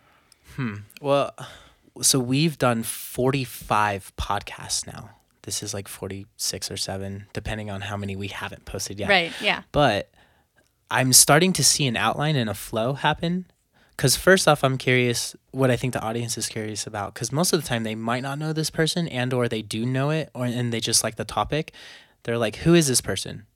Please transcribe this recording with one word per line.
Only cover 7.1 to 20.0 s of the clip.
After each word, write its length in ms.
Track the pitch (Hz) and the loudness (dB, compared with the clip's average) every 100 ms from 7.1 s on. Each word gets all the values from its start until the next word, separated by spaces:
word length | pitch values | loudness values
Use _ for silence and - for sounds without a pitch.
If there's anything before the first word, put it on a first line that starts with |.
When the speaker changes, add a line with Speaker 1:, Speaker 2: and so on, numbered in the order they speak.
| 101 101 | -10 -10
Speaker 1:
depending 360 | 107 104 107 104 | -8 -6 -6 -6
on 120 | 98 | -8
how 160 | 101 101 | -6 -6
many 180 | 101 | -6
we 140 | 98 98 | -6 -8
haven't 360 | - - 95 | -8 -10 -12
posted 340 | - 101 - 101 | -10 -8 -8 -4
yet. 100 | - | 2
Speaker 2:
Right, 220 | 190 170 - | 4 2 -2
yeah. 200 | 208 170 - | -2 -2 0
Speaker 1:
But 380 | 143 139 101 - _ _ _ _ _ _ _ - | 4 4 4 -2 _ _ _ _ _ _ _ -2
I'm 240 | 117 131 | 0 6
starting 400 | 127 - 151 185 | 6 8 8 6
to 100 | 170 | 4
see 220 | 131 - 139 | 2 2 0
an 80 | |
outline 400 | 110 104 - 147 | 2 0 0 0
and 140 | 147 107 | 2 0
a 40 | |
flow 380 | 101 - 113 120 | -4 -4 -2 0
happen. 520 | 139 151 151 165 180 180 _ _ _ _ - | 0 0 0 -2 -2 -6 _ _ _ _ 0
'Cause 180 | 135 | 2
first 320 | - 180 190 - | 4 6 6 6
off, 160 | 147 | 4
I'm 140 | 135 131 | 4 2
curious 580 | 131 127 123 117 - - _ | 2 4 4 0 -4 -10 _
what 200 | 131 131 | 2 2
I 40 | |
think 180 | 120 127 | 2 0
the 80 | 113 | -2
audience 360 | 110 117 120 113 | -4 -4 -4 -4
is 100 | - | -6
curious 380 | 113 107 104 | -6 -6 -8
about, 300 | - 107 98 | -8 -6 -6
'cause 160 | - 120 | -6 -4
most 200 | 139 180 | 0 2
of 100 | 175 | 0
the 60 | - | 0
time 160 | 120 | -2
they 120 | 110 | -2
might 260 | 110 113 123 | -4 -2 -2
not 160 | 139 143 | -4 -4
know 160 | 156 | -2
this 160 | 156 151 | -2 -2
person 380 | - 160 180 165 | 0 0 0 -2
and 260 | 127 127 | -2 0
or 140 | 127 120 | 0 0
they 160 | 110 | -2
do 220 | 107 110 | -4 -4
know 260 | 123 131 | 0 0